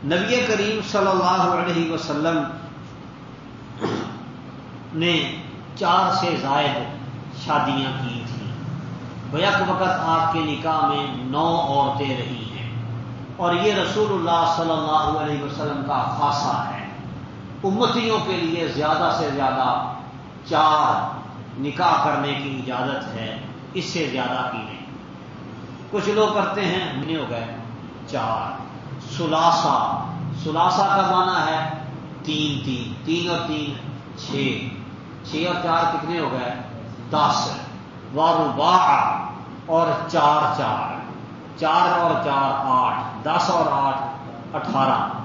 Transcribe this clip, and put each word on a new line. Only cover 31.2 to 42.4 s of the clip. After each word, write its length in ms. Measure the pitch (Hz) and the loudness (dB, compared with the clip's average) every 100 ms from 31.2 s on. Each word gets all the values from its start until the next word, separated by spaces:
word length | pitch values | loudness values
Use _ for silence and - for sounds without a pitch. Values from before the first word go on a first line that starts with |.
| 185 180 160 | 4 2 2
ہے 140 | 160 160 - - - - - - | 0 -2 -4 -8 -10 -12 -8 -4
تین 260 | 151 151 135 135 | 0 0 0 -2
تین، 200 | 123 110 98 - | -4 -4 -6 -2
تین 180 | 170 175 | 0 2
اور 100 | 165 165 | 0 0
تین 220 | 151 147 113 - - - - | -2 -4 -6 -8 -10 -12 -12
چھ، 180 | - 135 135 - 117 98 - - - - - | -6 0 0 0 -6 -8 -12 -12 -14 -14 -6
چھ 40 | 156 175 | -2 0
اور 100 | 175 | 0
چار 180 | 175 165 170 | 2 4 2
کتنے 260 | 170 156 170 | 0 -2 -2
ہو 100 | 139 | -2
گئے؟ 200 | 127 120 117 - - - - - | -2 -4 -6 -10 -12 -12 -12 -2
دس۔ 260 | 151 151 139 110 98 - - - - - 135 | 2 4 2 0 -6 -10 -14 -14 -16 -8 2
ورباع، 720 | 165 - 147 127 160 180 160 - - - - - - - - | 4 4 2 2 6 6 6 6 4 0 -6 -10 -12 -14 0
اور 120 | 165 165 - - | 4 4 2 0
چار 300 | 165 147 151 151 - | 4 6 6 4 2
چار، 280 | 117 107 - - - - - - - - | 0 0 -2 -6 -10 -12 -12 -14 -14 -2
چار 260 | 156 165 180 170 | 4 6 6 4
اور 120 | 170 151 - | 4 2 2
چار 240 | 135 | 2